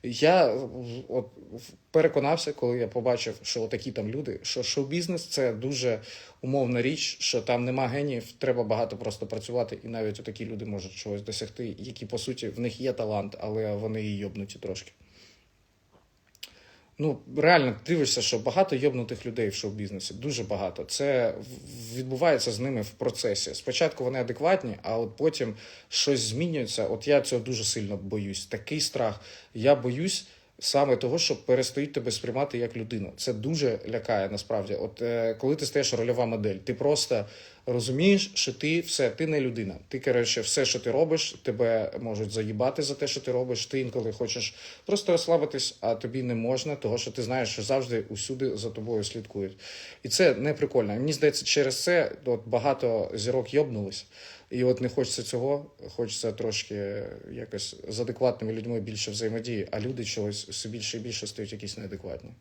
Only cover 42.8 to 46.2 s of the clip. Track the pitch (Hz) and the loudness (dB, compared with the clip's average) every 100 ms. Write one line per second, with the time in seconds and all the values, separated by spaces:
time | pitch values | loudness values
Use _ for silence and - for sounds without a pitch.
42.8 | 139 139 139 139 131 127 127 117 - 135 | -2 -2 -2 -2 0 0 0 -2 -2 -2
43.8 | 123 123 110 107 117 123 117 - - - | -2 -2 -4 -2 -2 -2 -4 -8 -20 -14
44.8 | - 202 - 170 165 165 147 135 - - | -2 0 4 2 6 4 4 -2 -4 -2
45.8 | 113 113 123 127 | -2 0 -2 -4